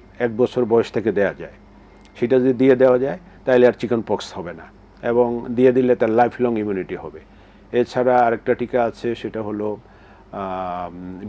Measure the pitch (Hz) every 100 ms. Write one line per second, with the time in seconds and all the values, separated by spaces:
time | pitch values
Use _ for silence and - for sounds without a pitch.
0 | - - 120 110 123 - 117 117 - 120
1 | 107 98 95 71 80 - - - - -
2 | - - 120 131 127 120 131 123 131 127
3 | 135 180 - - - 123 123 113 110 117
4 | 107 101 - - 87 82 80 - - -
5 | 120 120 120 120 120 117 127 127 123 120
6 | 113 110 120 - 123 113 104 98 85 87
7 | 78 78 - - - - - 117 120 127
8 | 127 123 117 113 - 120 120 127 117 -
9 | 120 117 107 110 107 104 107 104 - -
10 | - - - 101 95 92 92 90 87 87
11 | 90 92